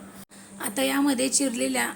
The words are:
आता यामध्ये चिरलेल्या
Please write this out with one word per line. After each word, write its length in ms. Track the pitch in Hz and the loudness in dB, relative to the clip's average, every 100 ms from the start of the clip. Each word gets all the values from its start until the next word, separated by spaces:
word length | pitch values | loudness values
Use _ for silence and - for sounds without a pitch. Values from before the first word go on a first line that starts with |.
| - - - - - - | -8 -18 -20 -20 -20 -8
आता 220 | - 269 | -6 0
यामध्ये 460 | 269 277 285 247 262 | 2 4 4 4 2
चिरलेल्या 600 | - 269 240 262 254 240 | 2 0 0 0 0 -2